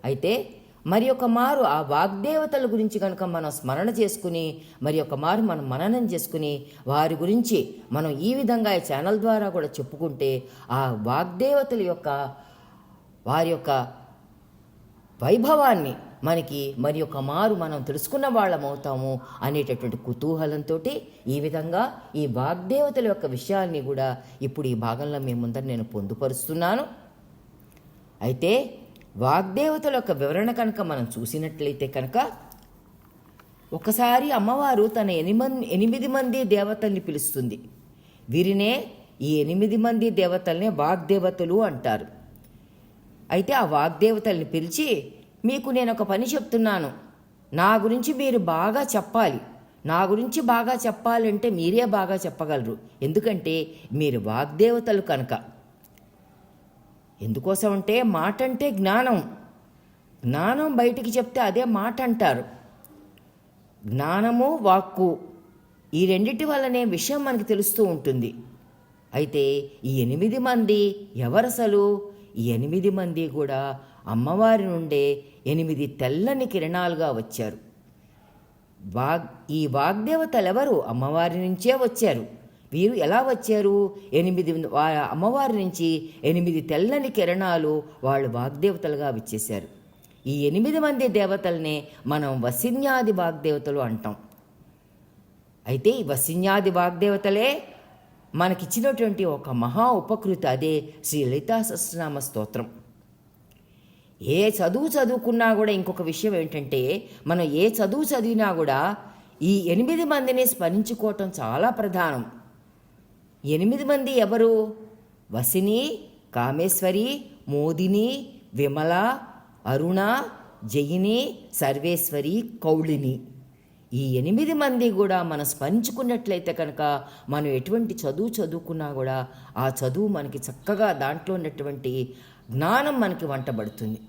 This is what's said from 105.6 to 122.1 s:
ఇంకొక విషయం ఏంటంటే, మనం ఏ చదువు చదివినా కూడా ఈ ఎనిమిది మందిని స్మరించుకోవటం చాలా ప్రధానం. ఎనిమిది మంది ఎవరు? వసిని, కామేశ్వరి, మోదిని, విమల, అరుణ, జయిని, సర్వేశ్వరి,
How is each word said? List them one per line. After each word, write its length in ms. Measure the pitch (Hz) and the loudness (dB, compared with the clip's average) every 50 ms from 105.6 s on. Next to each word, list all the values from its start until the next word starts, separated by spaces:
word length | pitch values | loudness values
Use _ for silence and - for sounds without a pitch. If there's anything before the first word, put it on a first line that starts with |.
| 214 214 | 4 2
ఇంకొక 300 | 208 190 180 180 180 - | 2 0 0 -4 -4 -4
విషయం 320 | 175 160 160 - - 214 202 | -4 -4 -4 -2 -2 0 0
ఏంటంటే, 680 | 175 160 156 160 151 143 127 143 135 127 131 170 214 - - - - - | 0 -2 -2 -4 -6 -4 -2 -2 0 0 0 -2 -2 -4 -12 -20 -10 -2
మనం 160 | 147 170 180 | -2 0 0
ఏ 280 | 170 151 143 156 185 226 | 0 0 2 2 2 2
చదువు 320 | 220 226 214 185 208 285 | 2 2 0 0 0 0
చదివినా 500 | 311 - 285 254 214 233 226 214 214 202 | 0 0 0 0 0 0 2 2 2 2
కూడా 440 | 180 165 156 143 135 135 156 190 208 - - - - - - - - - | 2 0 2 2 2 2 2 0 -2 -4 -10 -20 -20 -20 -20 -20 -10 -2
ఈ 260 | 151 175 196 196 180 170 | 0 0 0 0 2 2
ఎనిమిది 360 | 170 190 240 262 330 320 339 | 2 2 2 2 2 0 2
మందిని 420 | 294 302 285 262 254 254 254 254 | 2 2 2 2 0 2 2 2
స్మరించుకోవటం 840 | 240 247 - 180 165 180 202 214 - 240 220 214 214 202 208 196 185 180 165 | 2 0 0 0 0 2 0 0 -2 -4 -2 -2 -2 -2 -2 -4 -6 -4 -4
చాలా 300 | 127 110 117 143 196 240 | -4 -2 0 2 2 2
ప్రధానం. 560 | 240 233 214 202 180 185 175 160 143 123 117 - - - - - _ - _ _ _ _ _ _ _ - _ _ - _ _ _ _ _ - | 2 0 -2 -2 0 0 0 0 0 -4 -6 -8 -12 -20 -20 -20 _ -20 _ _ _ _ _ _ _ -20 _ _ -20 _ _ _ _ _ -4
ఎనిమిది 400 | 139 151 156 185 214 254 277 285 | -2 0 2 2 2 0 0 0
మంది 340 | 269 285 277 269 240 269 247 | 0 0 0 0 2 2 2
ఎవరు? 580 | 214 196 220 233 226 226 226 220 220 214 214 - - - - - - _ _ _ _ _ | 4 4 4 4 6 6 6 4 2 0 -4 -12 -16 -20 -20 -20 -20 _ _ _ _ _
వసిని, 640 | 101 117 123 - - 185 190 202 214 240 269 302 - - - - - - _ _ - | -6 -4 -2 0 0 0 2 2 2 2 0 -2 -4 -8 -12 -18 -20 -20 _ _ -4
కామేశ్వరి, 920 | 123 120 131 135 151 170 190 185 - 185 185 180 202 220 254 285 294 - - - - - - | -2 0 0 0 0 0 0 0 2 0 0 0 2 0 -2 -4 -6 -8 -16 -20 -16 -8 -4
మోదిని, 800 | 143 143 147 160 160 156 185 185 196 208 220 247 269 277 254 - - - - - - | -2 0 0 0 0 0 0 2 2 2 2 0 -2 -6 -8 -14 -18 -20 -20 -10 -2
విమల, 640 | 117 143 139 139 151 156 165 170 180 202 240 262 269 - - - - - _ - - - | -2 0 0 0 0 0 2 2 2 2 2 0 -2 -8 -18 -20 -20 -20 _ -20 -10 -4
అరుణ, 560 | 110 131 139 156 170 185 190 196 208 240 269 - - - - - - - - - | -2 0 0 2 2 2 2 2 2 2 0 -2 -6 -12 -18 -20 -20 -20 -14 -12
జయిని, 760 | 110 101 147 147 143 170 180 190 208 220 240 269 294 233 - - - - | -4 -2 -2 0 0 0 0 2 2 2 0 0 -4 -6 -12 -18 -10 -6
సర్వేశ్వరి, 960 | - 151 135 135 143 139 170 175 170 - - | -2 0 0 0 0 0 -2 0 0 -2 -2